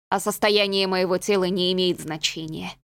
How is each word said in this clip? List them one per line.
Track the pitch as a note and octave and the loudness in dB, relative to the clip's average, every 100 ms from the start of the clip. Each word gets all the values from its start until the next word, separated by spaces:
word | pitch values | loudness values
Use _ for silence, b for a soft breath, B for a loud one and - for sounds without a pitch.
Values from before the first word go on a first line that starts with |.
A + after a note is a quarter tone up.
| - | -4
«а | G3 | -2
состояние | G#3 G3+ G#3+ G#3 G3+ G3 F#3+ | -2 0 2 4 2 2 0
моего | F#3 F#3 F3+ | 2 2 0
тела | - G3+ | 2 2
не | F#3 F#3 F3+ | 2 0 0
имеет | F#3 F3+ E3 | 2 0 0
значения». | D#3 D#3 - - D#3+ D#3+ F3+ - _ | -4 -6 -6 -6 -10 -10 -12 -14 _